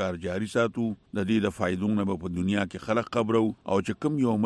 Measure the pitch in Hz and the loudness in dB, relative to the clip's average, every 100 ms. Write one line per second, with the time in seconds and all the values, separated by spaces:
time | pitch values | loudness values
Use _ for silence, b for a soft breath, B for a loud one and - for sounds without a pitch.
0 | 95 87 87 92 107 120 117 - 113 101 | -4 -4 -4 -4 -2 0 0 0 -2 -4
1 | _ 104 95 110 101 - 92 92 104 107 | _ -4 2 4 2 0 -2 0 0 0
2 | 98 90 90 87 92 101 95 90 - 110 | 0 -2 -4 -2 0 0 0 -6 -2 -2
3 | 113 120 110 113 110 - - 98 98 - | 0 -2 2 2 2 -2 -2 0 0 -2
4 | 151 151 123 107 | -2 0 2 2